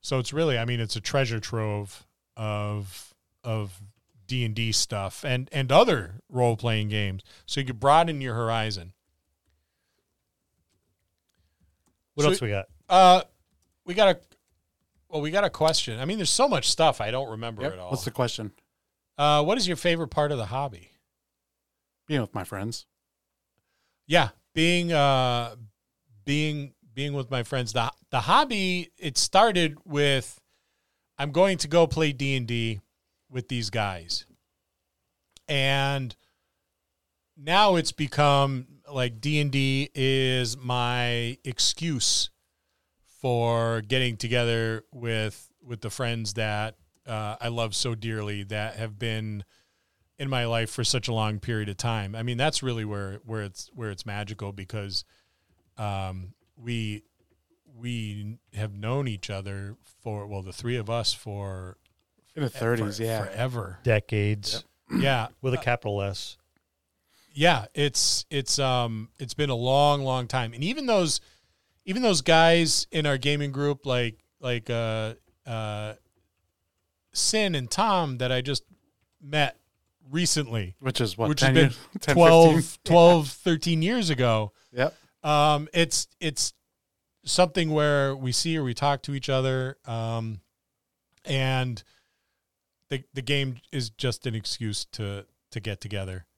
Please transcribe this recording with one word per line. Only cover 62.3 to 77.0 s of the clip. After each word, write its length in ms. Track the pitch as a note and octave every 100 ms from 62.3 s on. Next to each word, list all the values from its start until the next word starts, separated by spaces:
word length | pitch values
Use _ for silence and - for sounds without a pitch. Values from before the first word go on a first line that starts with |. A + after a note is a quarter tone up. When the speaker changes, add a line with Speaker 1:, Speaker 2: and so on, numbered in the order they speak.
Speaker 3:
In 80 | -
the 60 | C3+
Speaker 1:
e-, 20 |
Speaker 3:
thirties, 460 | - A#2 A#2+ G#2+ G2
Speaker 1:
for-, 80 |
Speaker 3:
yeah. 200 | A2+ A2+
Speaker 1:
forever. 540 | G2 G#2+ B2+ A#2+ F#2 F#2
Speaker 2:
Decades. 800 | - G#2+ - G#2+ G#2 G#2 G2+ A2+ - _ _
Speaker 3:
Yep. 120 | -
Speaker 1:
Yeah. 240 | C#3 B2+ A2 -
Speaker 2:
With 100 | C3
a 40 | A#2+
Speaker 1:
Uh, 40 |
Speaker 2:
capital 380 | - A#2+ G#2+ G2+
S. 360 | G2 F#2+ - - _ _ _ _ _ _ _ _ _
Speaker 1:
yeah, 320 | D3 E3 C#3+ G2+
it's, 500 | - D3 - - - -
it's, 280 | C#3+ C3 -
um, 500 | C3+ B2+ A#2+ A2+ A2 _
it's 160 | C3
been 160 | - D3
a 40 | A#2+
long, 460 | B2 C#3 D3 C#3+
long 260 | C3+ C3 A#2+
time. 240 | C3 A2+
And 80 | A#2
even 240 | D#3+ C4+ C4
those, 340 | G#3+ E3 B2 _ _ _ _ _ _
even 180 | - G3
those 180 | B3 E3+
guys 640 | C3+ D#3+ E3 E3+ E3 - -
in 140 | E3+
our 140 | D3 C3+
gaming 340 | C#3 D3 C#3+
group, 320 | C3+ C#3+ C#3+
like, 340 | C3+ B2 A#2+ A2 _ _
like, 300 | C3 A#2+ G#2+
uh, 440 | A#2 A2+ A2 G#2+ A#2 _ _
uh, 500 | - A2+ G#2+ G#2 G#2+ G#2+ _ _ _ _ _ _ _ _ _ _